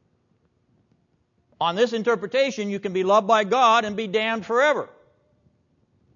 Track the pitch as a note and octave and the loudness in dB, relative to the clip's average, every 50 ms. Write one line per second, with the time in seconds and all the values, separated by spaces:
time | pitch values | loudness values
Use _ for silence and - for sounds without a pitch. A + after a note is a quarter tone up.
0 | _ _ _ _ _ _ _ _ _ _ _ _ _ _ _ _ _ _ _ _ | _ _ _ _ _ _ _ _ _ _ _ _ _ _ _ _ _ _ _ _
1 | _ _ _ _ _ _ _ _ _ _ _ _ D3+ E3+ E3+ G3 A#3+ A#3 A3+ A3+ | _ _ _ _ _ _ _ _ _ _ _ _ -2 -2 2 0 0 0 0 -4
2 | G#3 A#3+ A#3 F#3+ G3+ G3 - C4 C4+ C#4 - G#3+ G#3 G3+ G3+ G3 G3 G3+ F3+ F#3+ | -2 -2 -2 -2 -4 -4 -2 0 0 0 -2 -6 -6 -6 -6 -6 -6 -6 -4 -2
3 | F#3 F#3 G3+ G#3+ G3+ F#3+ A3+ A3 G#3+ F#3+ A3+ C4 B3+ A3+ A3 A#3 A3+ G#3 G#3 G3 | 0 4 2 2 4 4 2 2 2 0 2 2 4 4 4 2 2 -2 -6 -6
4 | A3+ G3 F3+ G#3+ G#3+ A3+ A3+ A3+ F3+ - A3+ A#3+ C#4 D4+ C#4 G3 B2+ - - _ | -8 -4 -2 -2 -2 -2 -4 -6 -4 -2 0 2 2 2 2 0 -4 -8 -14 _
5 | _ _ _ _ _ _ _ _ _ _ _ _ _ _ _ _ _ _ _ _ | _ _ _ _ _ _ _ _ _ _ _ _ _ _ _ _ _ _ _ _
6 | _ _ _ | _ _ _